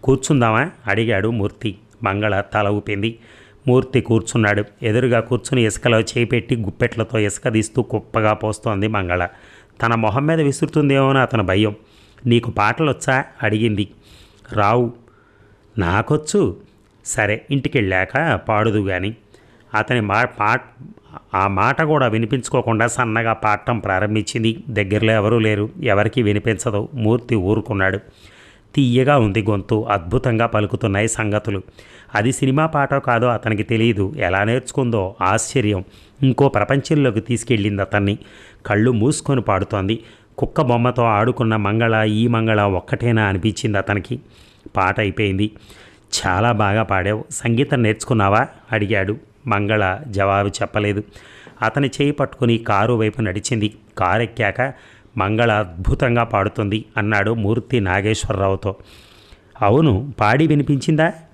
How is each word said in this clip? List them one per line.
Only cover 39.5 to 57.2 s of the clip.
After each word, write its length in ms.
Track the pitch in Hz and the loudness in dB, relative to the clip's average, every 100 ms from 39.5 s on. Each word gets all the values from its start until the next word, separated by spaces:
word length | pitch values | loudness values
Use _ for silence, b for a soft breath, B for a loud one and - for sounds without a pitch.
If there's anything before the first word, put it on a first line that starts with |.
| 95 98 104 95 113 B B B - | -2 -2 -2 -2 -4 B B B -6
కుక్క 240 | - - | -4 -2
బొమ్మతో 420 | 135 120 123 123 | 0 2 2 2
ఆడుకున్న 520 | 117 104 113 123 113 107 | 2 2 2 2 0 0
మంగళ, 480 | 101 110 117 110 | 0 0 2 2
ఈ 240 | 107 107 120 | 2 2 2
మంగళ 340 | 117 110 107 | 2 2 2
ఒక్కటేనా 640 | 101 92 - - 117 110 | 2 0 -4 -2 0 2
అనిపించింది 540 | 107 95 107 - 120 101 | 2 0 -2 -2 -2 -2
అతనికి. 420 | 98 101 87 120 - B B B B - | -2 -4 -4 -10 -12 B B B B -2
పాట 240 | 92 101 | 0 0
అయిపోయింది. 520 | 104 90 107 95 104 - B B B | -2 0 -2 0 -2 -4 B B B
"చాలా 580 | B _ - 98 92 117 | B _ -4 0 2 2
బాగా 320 | 107 104 104 | 2 2 2
పాడావు. 420 | 98 95 92 107 - | 0 0 0 -2 -6
సంగీతం 520 | - 120 117 143 135 | -6 -2 0 0 2
నేర్చుకున్నావా?" 640 | 110 107 - 117 98 104 135 - - | 0 0 -2 0 4 2 0 -6 -6
అడిగాడు. 460 | 110 101 104 95 113 - _ - | -4 0 -2 -2 -4 -10 _ -4
మంగళ 520 | 101 101 107 98 95 131 | -2 0 0 0 -2 -6
జవాబు 400 | 98 98 98 101 | -2 2 2 0
చెప్పలేదు. 560 | - 101 107 104 101 104 B B B B - | -4 -4 -2 -2 -2 -6 B B B B -4
అతని 280 | 110 143 139 - | -2 0 -2 0
చేయి 100 | 143 | -2
పట్టుకుని 460 | 143 139 - 120 117 | 0 -4 0 0 0
కారు 360 | 113 101 113 | 0 0 2
వైపు 280 | 120 110 107 | 2 0 -2
నడిచింది. 520 | 107 95 - 117 104 - _ - | -4 -4 -4 -2 -4 -6 _ -4
కారు 240 | 90 101 | 0 0
ఎక్కాక, 520 | 117 117 104 98 131 - B B B - | -2 -2 -4 -2 -6 -6 B B B -4
"మంగళ 340 | 98 110 117 | -2 2 2
అద్భుతంగా 720 | 107 95 85 92 - 131 117 | 2 -2 -4 -2 0 2 2
పాడుతుంది," 600 | 117 104 98 - 101 107 - - | 2 0 0 -2 -2 -2 -4 -4
అన్నాడు 340 | 104 107 | 0 0